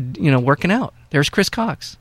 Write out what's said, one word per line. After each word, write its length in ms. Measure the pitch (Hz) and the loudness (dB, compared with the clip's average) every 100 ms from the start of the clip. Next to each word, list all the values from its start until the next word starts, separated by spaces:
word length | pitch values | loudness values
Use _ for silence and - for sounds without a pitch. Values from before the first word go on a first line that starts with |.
| 127 123 | -6 -2
you 120 | 151 | 2
know, 80 | 131 | 2
working 320 | 123 147 175 | 4 2 2
out. 220 | 226 240 - - | 0 -2 -8 -4
There's 180 | 147 147 | 0 0
Chris 220 | - 190 | 0 -2
Cox. 480 | - 226 - - - | -2 -4 -6 -10 -6